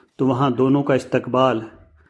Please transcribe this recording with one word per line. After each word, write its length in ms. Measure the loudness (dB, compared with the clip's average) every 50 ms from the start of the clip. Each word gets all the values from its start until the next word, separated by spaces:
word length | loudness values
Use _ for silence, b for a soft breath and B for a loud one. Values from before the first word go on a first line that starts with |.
| B B B
تو 120 | -2 -2 0
وہاں 220 | 0 0 0 0
دونوں 340 | 0 0 2 2 2 2 2
کا 100 | 0 0
استقبال 640 | 0 0 -2 -4 -4 -2 -2 0 2 2 2 2 -2 -4 -8 -16 -20 -20 _ _ _ _ _